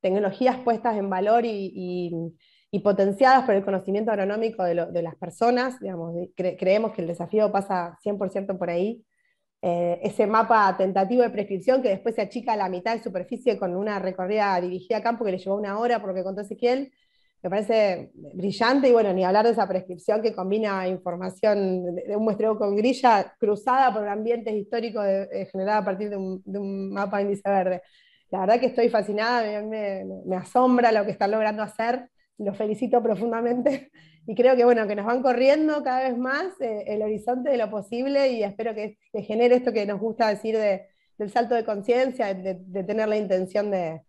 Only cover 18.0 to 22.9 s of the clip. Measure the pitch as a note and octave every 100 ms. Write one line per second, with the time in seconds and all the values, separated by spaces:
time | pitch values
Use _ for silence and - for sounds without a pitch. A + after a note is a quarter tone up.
18 | - - D3 F3+ F#3+ G3 A3+ C#4 C4 A#3
19 | G#3+ F#3 F#3 G3 A3+ A3+ F#3+ F#3 F#3 F3+
20 | - G#3+ A3 G3+ F#3+ G#3 G#3+ G3 F#3 F#3
21 | F#3 F3 F#3 F#3 G#3+ G#3 F#3+ F#3 F3+ F3
22 | - G#3 A3 G#3 A3 G#3+ G#3 G3+ A#3